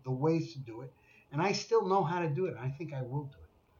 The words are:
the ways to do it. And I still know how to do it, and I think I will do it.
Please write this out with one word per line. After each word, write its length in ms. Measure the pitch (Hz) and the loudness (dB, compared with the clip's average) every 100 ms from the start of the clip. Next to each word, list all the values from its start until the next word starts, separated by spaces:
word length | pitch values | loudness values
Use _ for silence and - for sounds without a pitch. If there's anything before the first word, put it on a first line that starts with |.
the 60 | 131 | -6
ways 420 | 127 156 165 - | 0 2 2 0
to 60 | 135 | -8
do 240 | 113 113 | -12 -10
it. 100 | 131 - _ _ _ | -12 -16 _ _ _
And 80 | 143 | -2
I 120 | 190 | 0
still 340 | 196 - 226 190 | 0 2 4 6
know 160 | 196 | 4
how 160 | 156 175 | 4 2
to 80 | 165 | 0
do 180 | 143 185 | 0 -2
it, 80 | 113 | -2
and 40 | |
I 100 | 131 | -4
think 220 | - 156 | -4 -6
I 100 | 139 | -6
will 220 | 120 143 | -4 -4
do 140 | 139 - | -6 -10
it. 80 | - _ _ _ | -20 _ _ _